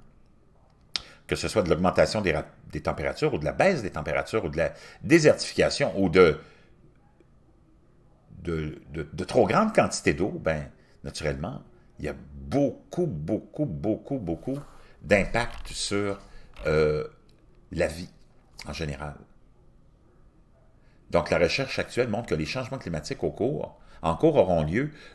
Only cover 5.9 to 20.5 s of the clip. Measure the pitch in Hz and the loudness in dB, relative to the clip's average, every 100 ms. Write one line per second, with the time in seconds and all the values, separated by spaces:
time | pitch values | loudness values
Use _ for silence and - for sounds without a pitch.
5.9 | 98 95 92 85 71 - - - - - | 0 4 8 8 6 -4 -20 -20 -20 -20
6.9 | _ _ _ _ _ _ _ _ _ _ | _ _ _ _ _ _ _ _ _ _
7.9 | _ _ _ _ - 82 80 78 - - | _ _ _ _ -12 -6 -4 -4 -8 -10
8.9 | 78 76 - 92 127 98 151 220 202 98 | -10 -8 -8 0 4 4 4 4 4 2
9.9 | - - 76 101 175 82 78 71 - _ | 2 0 2 0 -2 -2 -2 -6 -16 _
10.9 | - 69 - 76 69 87 139 - - - | -16 -12 -6 -4 -4 -6 -10 -16 -20 -20
11.9 | - 73 69 - 71 69 139 139 - - | -10 -10 -10 -14 -16 -4 0 0 -2 -8
12.9 | - 170 80 78 104 - - 143 76 98 | -4 -4 -4 -4 -4 -4 -6 -6 -2 -2
13.9 | 104 - 135 87 82 - 139 - - - | -2 -4 -6 -4 -6 -6 -8 -10 -20 -20
14.9 | - 76 98 - 110 120 - - - - | -18 2 2 4 0 -2 -6 -10 -8 -4
15.9 | 101 101 98 - - - - - 78 76 | -2 -2 -6 -10 -20 -18 -6 0 4 4
16.9 | 76 - - - - - - - 80 80 | 2 -4 -12 -20 -20 -20 -20 -10 -2 -2
17.9 | 80 90 - - - _ - - 76 78 | -4 -14 -18 -20 -20 _ -16 -12 -8 -6
18.9 | 69 73 69 - _ - _ - - - | -6 -10 -12 -20 _ -20 _ -20 -20 -20
19.9 | _ _ _ - _ _ | _ _ _ -20 _ _